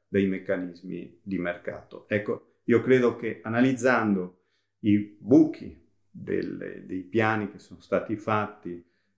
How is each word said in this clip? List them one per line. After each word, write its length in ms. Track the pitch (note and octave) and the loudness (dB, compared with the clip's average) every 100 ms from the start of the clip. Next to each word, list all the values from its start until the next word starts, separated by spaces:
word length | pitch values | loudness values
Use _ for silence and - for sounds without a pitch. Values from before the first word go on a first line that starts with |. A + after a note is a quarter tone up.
| - | -2
dai 200 | G2 G2 | 2 2
meccanismi 920 | F#2 G2 F#2 F2+ E2+ F#2 F2 F2 - | 0 -4 -4 -4 -10 -12 -12 -12 -16
di 160 | G2+ F#2 | -8 -4
mercato. 720 | F2 F2 - D2 - - - | -4 -6 -8 -12 -14 -16 -4
Ecco, 520 | G#2 - A2 _ _ | -4 -2 -8 _ _
io 160 | - A#2 | 2 2
credo 380 | B2+ B2+ A#2+ A#2 | 6 4 4 0
che 240 | A2+ - | -6 -8
analizzando 1000 | A2+ A#2 C3 B2 B2+ A#2 A2 F#2+ F2+ _ _ _ _ _ | -2 2 2 2 2 2 2 0 -2 _ _ _ _ _
i 340 | A2 G#2 G#2 - | 2 2 0 -6
buchi 640 | G2+ D3 - - - - _ _ _ | 4 6 6 0 -14 -18 _ _ _
delle, 760 | - - F#2+ F2+ F2+ F#2 F#2+ G2 | -14 -6 -4 -4 -8 -12 -14 -12
dei 160 | F#2 | -12
piani 500 | F2+ A2 A2 G#2+ G2 | -4 0 0 0 -6
che 80 | F#2 | -10
sono 220 | - F2+ | -20 -16
stati 340 | - F#2 - G#2 | -2 -2 -2 -6
fatti, 640 | - G#2+ G2+ - F2+ F2 - _ _ | -2 -2 -2 -8 -14 -14 -16 _ _